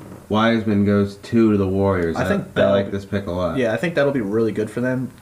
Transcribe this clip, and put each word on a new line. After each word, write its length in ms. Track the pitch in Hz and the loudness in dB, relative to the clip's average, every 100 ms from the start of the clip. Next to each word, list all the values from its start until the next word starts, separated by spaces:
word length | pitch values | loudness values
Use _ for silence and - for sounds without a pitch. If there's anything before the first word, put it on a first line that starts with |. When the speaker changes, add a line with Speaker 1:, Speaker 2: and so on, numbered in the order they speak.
| - - - | -8 -18 -4
Speaker 1:
Wiseman 560 | 104 113 113 107 101 | 0 2 2 0 2
goes 320 | 101 101 98 - | 2 2 0 -4
two 340 | - 117 110 | -2 2 4
to 40 | 101 | 4
the 80 | 95 | 2
Warriors. 500 | 95 98 92 82 80 | 2 2 2 0 -2
Speaker 2:
I 80 | |
Speaker 1:
I, 40 | 190 | -2
Speaker 2:
think 140 | 202 | -2
Speaker 1:
I 40 | - | -2
Speaker 2:
that'll 180 | - 101 | 0 2
Speaker 1:
like 140 | 101 98 | 2 0
Speaker 2:
be 60 | |
Speaker 1:
this 120 | 98 | -6
pick 220 | - 101 87 | -4 -6 -4
a 60 | |
lot. 240 | 90 87 131 | -4 -2 0
Speaker 2:
Yeah, 140 | 117 | -2
I 40 | 117 | -2
think 200 | 175 156 | -2 0
that'll 160 | 143 | 0
be 80 | 139 | 0
really 320 | 101 110 110 | -2 0 0
good 180 | 101 107 | -2 -4
for 100 | 123 | -4
them, 300 | 127 127 123 - | -2 -2 -6 -10